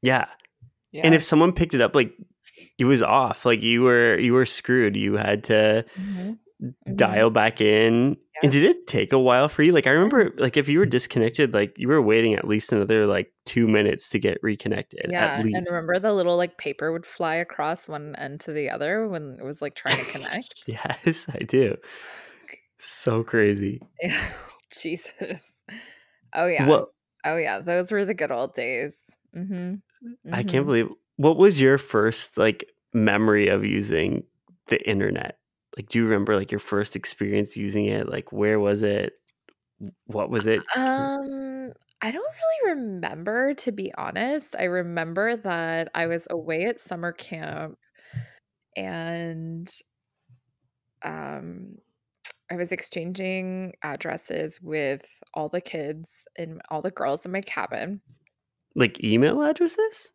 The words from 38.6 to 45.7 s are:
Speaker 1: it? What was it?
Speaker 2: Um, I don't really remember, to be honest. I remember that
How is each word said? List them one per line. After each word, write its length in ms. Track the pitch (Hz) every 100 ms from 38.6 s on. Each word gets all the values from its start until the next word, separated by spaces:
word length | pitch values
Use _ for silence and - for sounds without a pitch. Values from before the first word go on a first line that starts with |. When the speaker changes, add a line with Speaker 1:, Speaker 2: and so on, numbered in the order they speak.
| 101 104
Speaker 1:
it? 300 | 107 101 - _ _ _ _ _ _ _ 101 _ _
What 240 | 107 -
was 140 | 117 104
it? 120 | 110 - 254
Speaker 2:
Um, 960 | 262 262 277 277 269 269 269 262 262 - _ _
I 80 | 220
don't 120 | 277
really 520 | 539 640 659 640 453 302
remember, 760 | 233 190 165 151 180 226 269 277
to 160 | -
be 200 | 202 190 -
honest. 600 | - - 240 302 - -
I 60 | 180
remember 680 | 180 175 170 165 170 220 233
that 520 | 208 170 165